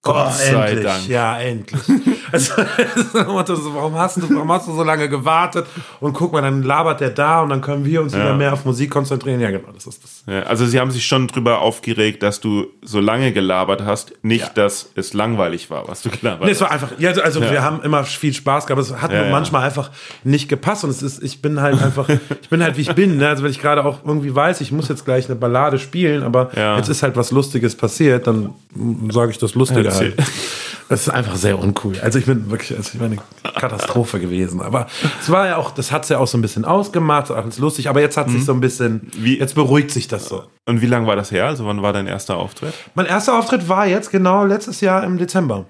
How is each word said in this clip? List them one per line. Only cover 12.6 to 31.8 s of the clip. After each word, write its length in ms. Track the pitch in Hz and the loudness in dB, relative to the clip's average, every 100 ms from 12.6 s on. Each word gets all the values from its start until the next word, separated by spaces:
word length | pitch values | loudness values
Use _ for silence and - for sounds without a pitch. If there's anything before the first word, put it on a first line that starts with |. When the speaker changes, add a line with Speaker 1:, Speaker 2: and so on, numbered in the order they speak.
| - _ | -2 _
Speaker 2:
so 180 | - 107 | -4 2
lange 340 | 101 117 131 | 2 4 2
gelabert 500 | 104 95 92 92 98 104 | 2 2 2 2 0 0
hast, 280 | 104 - - | -2 -4 -6
nicht, 240 | 110 113 - | 0 0 0
Speaker 1:
Ja. 40 | - | 2
Speaker 2:
dass 340 | 101 - - - | 2 0 -8 -8
es 180 | 95 | -4
langweilig 560 | 104 107 113 92 87 - | -2 0 0 0 -2 -8
war, 180 | 78 - | -10 -8
was 140 | 92 | -8
du 80 | 117 | -8
gelabert 360 | - 113 85 131 | -4 -4 0 0
Speaker 1:
Nee, 80 | |
es 80 | 202 | 2
war 100 | 185 | 0
Speaker 2:
hast. 100 | 147 | 0
Speaker 1:
einfach, 180 | 135 - | -4 0
ja, 100 | 170 | 0
also, 120 | 180 | 2
also 200 | 160 156 | 2 2
Speaker 2:
Ja. 80 | 113 | 2
Speaker 1:
wir 100 | 143 | 2
haben 220 | 135 156 | 0 0
immer 200 | 147 147 | 0 0
viel 300 | 135 - 151 | 0 -2 -2
Spaß 320 | 135 143 143 147 | -2 0 0 0
gehabt, 160 | 139 | -2
es 180 | 131 131 | -2 -4
hat 120 | - | -2
Speaker 2:
Ja, 60 | 101 | 0
Speaker 1:
nur 80 | 104 | 2
Speaker 2:
ja. 40 | |
Speaker 1:
manchmal 320 | 139 156 147 | 2 2 0
einfach 280 | 135 139 135 - - - | 0 -2 -8 -12 -20 -6
nicht 260 | 131 143 143 | 0 0 2
gepasst 340 | 139 170 202 | -2 0 -2
und 60 | 151 | -2
es 140 | 131 | -4
ist, 180 | 139 139 | -6 -6
ich 180 | 135 - | -10 -6
bin 180 | 147 151 | -4 0
halt 180 | 143 135 | 2 4
einfach, 260 | 135 131 135 | 2 0 2
Speaker 2:
<laughs> 320 | 147 - - | 0 0 -10
Speaker 1:
ich 80 | - | -2
bin 140 | 165 | 2
halt, 140 | 165 139 | 2 0
wie 40 | |
ich 140 | 147 160 | 0 4
bin, 220 | 196 147 | 4 4
ne? 120 | 147 | 2
Also 140 | 143 | 2
wenn 80 | 143 | -2
ich 80 | 131 | -2
gerade 240 | 147 147 143 | 0 2 2
auch 140 | 139 | -2
irgendwie 300 | 147 151 139 | -4 -2 0
weiß, 260 | 131 156 185 | 2 2 0
ich 100 | 139 | -4
muss 160 | 147 139 | -4 -2
jetzt 160 | 139 - | -4 0
gleich 220 | 127 127 | 0 0
eine 80 | 120 | -2
Ballade 420 | 120 123 147 135 | 0 2 2 0
spielen, 460 | - 175 175 147 | -2 0 2 2
aber 260 | 135 123 127 - | 2 2 2 0
Speaker 2:
Ja. 220 | 107 104 | 2 2
Speaker 1:
jetzt 100 | 107 | 0
ist 140 | 117 | 0
halt 120 | 139 120 | 0 0
was 140 | 117 | 2
Lustiges 460 | 131 139 139 117 - | 2 2 0 -2 0
passiert, 500 | 113 - 151 123 - | -4 2 4 4 2
dann 300 | 113 101 - _ - 113 117 110 | 0 -2 -8 _ -6 -4 -2 0
sage 180 | 113 120 | 2 0
ich 80 | - | 0
das 160 | 110 | -2
Lustige 300 | 123 127 123 104 | 2 2 4 2
Speaker 2:
Erzähl. 300 | 95 92 - | 2 0 0
Speaker 1:
halt. 100 | 135 - - - - - - | -2 -2 -8 -8 -12 -14 -2
Das 120 | 117 - | 0 0
ist 20 | |
einfach 260 | 127 107 92 | -2 -2 0
sehr 200 | 104 98 | 0 2
uncool. 400 | 95 101 | 0 0